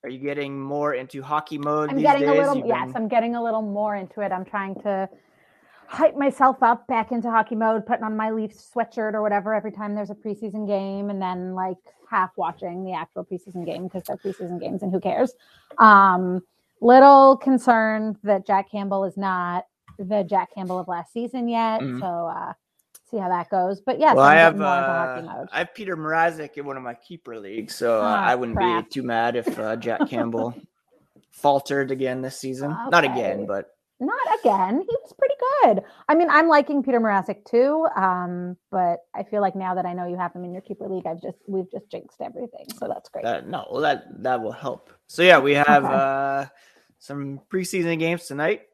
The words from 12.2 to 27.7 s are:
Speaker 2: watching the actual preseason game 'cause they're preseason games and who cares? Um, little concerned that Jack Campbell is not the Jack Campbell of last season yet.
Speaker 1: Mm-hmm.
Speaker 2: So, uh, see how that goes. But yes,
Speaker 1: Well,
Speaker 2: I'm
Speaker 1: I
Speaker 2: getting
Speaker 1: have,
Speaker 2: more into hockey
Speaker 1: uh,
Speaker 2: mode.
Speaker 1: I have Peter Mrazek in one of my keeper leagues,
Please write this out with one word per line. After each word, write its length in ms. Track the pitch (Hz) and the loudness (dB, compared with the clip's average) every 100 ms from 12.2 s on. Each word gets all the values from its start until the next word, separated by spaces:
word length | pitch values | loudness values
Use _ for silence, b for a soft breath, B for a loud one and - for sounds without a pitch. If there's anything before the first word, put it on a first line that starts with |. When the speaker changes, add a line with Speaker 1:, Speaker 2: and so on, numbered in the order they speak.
| 185 - | -2 -4
Speaker 2:
watching 480 | 220 - 180 175 | -8 -6 -10 -10
the 100 | 185 | -8
actual 300 | 180 165 - | -8 -8 -12
preseason 420 | - 180 190 180 170 | -10 -12 -10 -10 -8
game 200 | 170 185 | -8 -8
'cause 140 | 190 - | -10 -10
they're 80 | 202 | -10
preseason 420 | 196 185 180 175 | -8 -8 -8 -8
games 240 | - 190 | -8 -6
and 80 | 185 | -2
who 80 | 180 | -2
cares? 360 | - - 262 - b b b - | -2 0 -2 -2 b b b 4
Um, 640 | 220 202 196 180 185 180 - _ _ _ | 8 10 8 4 0 -4 -6 _ _ _
little 560 | 233 254 277 277 269 269 | 8 10 12 12 10 6
concerned 800 | 269 262 247 226 220 220 214 208 | 4 0 4 2 2 0 -4 -6
that 200 | 202 196 185 | 0 -2 2
Jack 240 | 196 196 | 0 0
Campbell 340 | 208 202 196 | -8 -4 -4
is 120 | 190 190 | -4 -4
not 480 | 196 185 175 180 - _ _ - | -4 -2 -2 -4 -6 _ _ -14
the 260 | 190 208 | -4 -2
Jack 280 | 175 190 180 | 0 0 -2
Campbell 240 | - 185 185 | -8 -6 -6
of 80 | 180 | -6
last 240 | 170 170 | -8 -8
season 340 | 233 240 262 233 | -8 -8 -6 -4
yet. 320 | 233 226 220 | 0 0 -2
Speaker 1:
Mm-hmm. 200 | - 123 | -4 -6
Speaker 2:
So, 60 | 190 170 170 | -6 -4 -6
uh, 280 | - 156 - _ _ _ - _ | -8 -10 -14 _ _ _ -20 _
see 100 | 226 | -6
how 100 | 180 | -2
that 220 | 180 170 | -2 -2
goes. 300 | 196 180 202 | -2 -2 -2
But 180 | 233 254 | -4 2
yes, 160 | 311 135 | 4 8
Speaker 1:
Well, 80 | |
Speaker 2:
I'm 60 | 139 | 8
Speaker 1:
I 20 | 156 | 10
Speaker 2:
getting 80 | |
Speaker 1:
have, 120 | 165 151 | 8 6
Speaker 2:
more 180 | 151 139 | 0 0
into 100 | 135 | 0
hockey 380 | 135 131 127 117 | -2 -2 -6 -10
Speaker 1:
uh, 100 | - | -12
Speaker 2:
mode. 80 | 131 | -10
Speaker 1:
I 60 | 143 | -6
have 160 | 175 | -8
Peter 220 | - 202 170 | -8 -8 -6
Mrazek 580 | 156 160 170 160 147 143 | -2 0 0 0 -14 -12
in 80 | |
one 120 | 143 135 | -10 -10
of 40 | |
my 120 | 123 | -10
keeper 440 | 120 _ 170 - 113 | -14 _ -20 -14 -14
leagues, 380 | 98 110 110 | -12 -10 -10